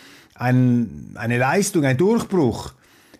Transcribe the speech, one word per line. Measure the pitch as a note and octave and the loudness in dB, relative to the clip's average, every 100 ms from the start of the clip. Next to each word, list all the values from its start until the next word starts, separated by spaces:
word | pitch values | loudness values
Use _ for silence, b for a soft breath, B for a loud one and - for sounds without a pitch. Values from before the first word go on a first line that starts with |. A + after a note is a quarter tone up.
| B B B | B B B
ein, | - B2 B2+ B2+ A#2+ A2 D2 G#1 | -6 0 2 4 2 -2 -8 -16
eine | G1+ A2+ A#2+ | -10 -4 -2
Leistung, | C3 F#3 G3 F3 | 0 0 0 0
ein | C#3 B2+ | 0 2
Durchbruch | F#3 A#3 A3+ F#3 B2 G#2 - - b b b | 2 2 0 0 0 -2 -10 -18 b b b